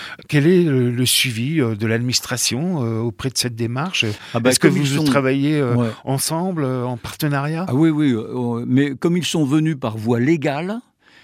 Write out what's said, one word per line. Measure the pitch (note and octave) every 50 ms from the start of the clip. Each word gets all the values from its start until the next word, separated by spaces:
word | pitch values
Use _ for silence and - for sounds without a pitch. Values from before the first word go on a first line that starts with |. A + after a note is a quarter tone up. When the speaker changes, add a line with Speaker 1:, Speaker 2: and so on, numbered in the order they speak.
| - - - - -
Speaker 1:
quel | - D3+ D3 C#3
est | E3+ F#3+ F3
le, | F3 D#3 C3+ B2+ B2 B2
le | A#2+ A#2+ B2+
suivi, | A#2+ - - - C3 A2 A2 A#2+ C#3+ E3 D#3
euh, | B2 A2+ A2
de | G2+ A2+
l'administration, | A2 A2+ A#2 A#2+ B2+ A#2 - - - B2 A#2 - - A#2+ B2 E3 F#3 F3+ D3 A#2+
euh, | A2+ A2+ A2
auprès | A#2 A#2+ G#2+ - - C3
de | - -
cette | - B2 A#2
démarche ? | A2 A#2 A2+ A#2+ C3 D#3+ F#3+ - - - G#2+ G#2 - - - -
Speaker 2:
Ah | A#2
bah, | A2+ B2+
Speaker 1:
Est-ce | B2+ -
que | -
Speaker 2:
comme | D#3 C3+
ils | C#3 D3
Speaker 1:
vous | C3+ C3+
Speaker 2:
sont | C#3+ D#3
Speaker 1:
travaillez, | C#3+ C3 C#3+ C3 C3 C#3 C#3 C#3 D3 D#3
euh, | D3 C3+ A#2+ A#2+
Speaker 2:
Ouais. | A#2+ A#2+ A2+ G#2+ - -
Speaker 1:
ensemble, | C3 C3+ C3+ - - D#3+ E3 F3+ F#3+ F3+ D#3+ C#3
euh, | C3 C3 B2+ B2
en | B2+ B2
partenariat ? | A2+ - C3 - - D#3 D3 C#3+ C#3 C#3+ D3+ D#3+ E3 F#3+
Speaker 2:
Ah | F3+ B2
oui, | C#3 E3 D#3+
oui, | D3+ D3+ D3+ C#3 A#2+
euh, | G#2+ A2+ - - B2+ A#2+ A#2+ A#2 A#2 A#2+
mais | B2 B2+ C3+ C#3+ C#3+ C3+
comme | - - F3 E3+
ils | F3+ C#3
sont | - - E3+ D3+
venus | B2+ D3 D#3 D#3 D#3+ D#3+ C3+
par | C3 A2+ G#2+
voie | A2 G#2+ A#2 A#2+ A#2
légale, | A#2+ D3 E3+ D3+ C3 D3+ C3+ D3+ E3+ F#3+ A3 A#3+ - _ _ _ _ _ - -